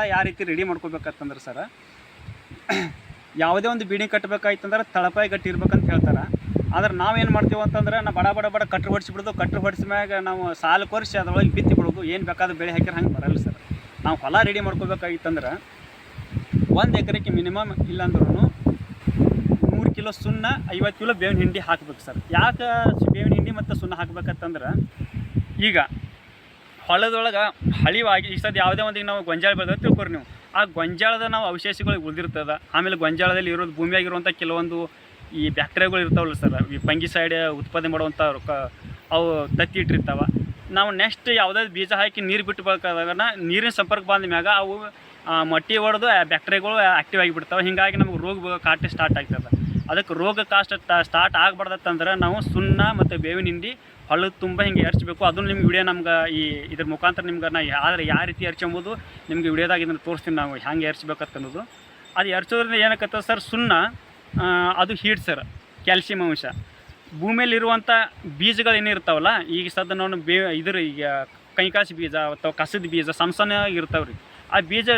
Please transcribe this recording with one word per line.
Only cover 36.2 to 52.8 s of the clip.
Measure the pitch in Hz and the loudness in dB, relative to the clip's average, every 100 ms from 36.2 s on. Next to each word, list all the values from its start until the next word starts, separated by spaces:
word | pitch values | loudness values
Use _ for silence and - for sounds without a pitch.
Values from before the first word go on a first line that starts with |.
| 165 | 2
ಸರ್, | 147 143 127 135 | 0 -2 0 -2
ಈ | 139 | -2
ಫಂಗಿಸೈಡ್ | 120 156 165 175 165 165 165 | -2 0 0 -2 0 0 -2
ಉತ್ಪಾದನೆ | 147 - 170 160 | -4 -4 -4 -2
ಮಾಡುವಂಥ | 160 156 151 | -2 -4 0
ರೊಕ್ಕ | 156 135 - 143 135 - - - - | 0 0 -4 -4 -6 -10 -16 -16 -2
ಅವು | 165 170 156 147 147 | 0 2 0 -2 0
ತತ್ತಿ | 170 190 | 0 0
ಇಟ್ಟಿರ್ತಾವ. | 185 - 143 139 147 - - - - | 0 0 0 -2 0 0 -2 -8 -6
ನಾವು | 190 208 | 0 0
ನೆಕ್ಸ್ಟ್ | 190 220 - - 233 | 2 0 -2 0 4
ಯಾವುದೇ | 190 196 226 | 4 2 -2
ಬೀಜ | 175 185 | -4 -2
ಹಾಕಿ | 202 208 208 | 0 0 0
ನೀರು | 190 202 | -2 -2
ಬಿಟ್ಟು | 196 208 | -2 -4
ಬೇಕಾದಾಗ | 190 190 180 170 170 180 226 202 | 0 0 0 -2 -2 0 -2 -2
ನೀರಿನ | 170 185 233 | -2 0 0
ಸಂಪರ್ಕ | 226 190 208 | 0 0 0
ಬಂದ | 185 196 | 2 0
ಮ್ಯಾಗ | 190 170 175 | 2 0 4
ಅವು, | 202 196 202 214 - - - - | 2 2 -6 -10 -16 -20 -18 -2
ಆ, | 165 | 0
ಮಟ್ಟಿ | 160 160 160 220 | 2 0 2 0
ಹೊಡೆದು | 214 214 233 | 2 2 4
ಆ | 202 | 4
ಬ್ಯಾಕ್ಟೀರಿಯಾಗಳು | 160 160 - 196 196 220 190 175 | 4 0 0 -2 0 4 4 4
ಆಕ್ಟಿವ್ | 151 190 | 2 2
ಆಗಿಬಿಡ್ತಾವೆ. | 180 165 156 180 | 2 0 -2 0
ಹೀಗಾಗಿ | 185 185 190 196 | 0 2 2 4
ನಮ್ಗೆ | 185 175 | 2 0
ರೋಗ | 170 196 | -6 -6
ಬ-, | 180 180 | -6 -2
ಕಾಟ | 165 160 170 | 0 2 0
ಸ್ಟಾರ್ಟ್ | - 156 156 | 0 0 0
ಆಗ್ತದೆ. | 139 131 123 - - - - | -2 -6 0 0 0 -4 -2
ಅದಕ್ಕೆ | 165 202 | -2 -2
ರೋಗ | 165 180 214 | -2 -2 -2
ಕಾಷ್ಟ | 214 202 196 | 2 2 2
ಟ-, | 196 - 175 | -4 2 2
ಸ್ಟಾರ್ಟ್ | 165 165 180 165 | 4 4 4 6
ಆಗ್ಬಾರ್ದತ್ತಂದ್ರೆ | 180 185 190 185 180 170 165 190 | 4 4 -6 -4 -4 -2 0 2
ನಾವು | 175 196 | 0 0
ಸುಣ್ಣ | - - 190 180 | -2 0 2 4